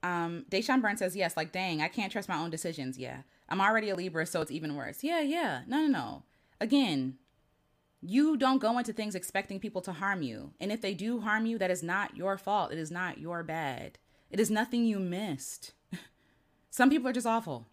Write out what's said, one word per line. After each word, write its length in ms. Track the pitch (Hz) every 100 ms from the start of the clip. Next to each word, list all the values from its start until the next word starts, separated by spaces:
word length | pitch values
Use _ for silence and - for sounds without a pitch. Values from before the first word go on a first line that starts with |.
Um, 440 | 180 175 170 170 -
Deshaun 300 | 190 226 262
Burns 200 | 220 202
says, 140 | 185
"Yes, 220 | 185 175 -
like, 160 | 160
dang, 300 | 185 185 156
I 60 | 156
can't 220 | - 196
trust 180 | 214 196
my 100 | 170
own 120 | 170
decisions." 480 | 160 180 156 131 127
Yeah. 240 | 127 131 135 _ -
"I'm 120 | 180
already 300 | 196 220 214
a 40 |
Libra, 320 | 185 185 165 160
so 140 | 170
it's 100 | 156
even 240 | 143 156
worse." 300 | 143 123 -
Yeah, 160 | 277 339
yeah. 420 | 294 330 285 135 -
No, 140 | 262
no, 60 | 311
no. 360 | 226 117 139 - _ _ _
Again, 580 | 220 277 254 147 131 131 _ _ _ _ _ _ _ _
you 360 | 165 220 302 302
don't 220 | 262 262
go 200 | 214 240
into 140 | 240
things 220 | 220 214
expecting 460 | 185 - 196 190 196
people 200 | 208 190
to 100 | 180
harm 300 | 165 196 196
you. 300 | 139 107 139 -
And 100 | 185
if 80 | 220
they 140 | 202
do 260 | 190 208 240
harm 260 | 214 214 226
you, 120 | 226
that 120 | 185
is 120 | 175
not 340 | 165 185 202 -
your 200 | 180 196
fault. 340 | - 208 170
It 60 | 160
is 120 | 156
not 280 | 170 180 -
your 240 | 156 170
bad. 560 | 160 160 147 123 - - _ _ _
It 100 | 190
is 100 | 208
nothing 340 | 214 233 240
you 140 | 233 202
missed. 760 | 185 175 208 139 - - - - _
<laughs> 60 | 175 - _ _ _ _ _ _
Some 200 | - 254
people 180 | 302 254
are 40 |
just 140 | 247 233
awful. 400 | 226 220 127 113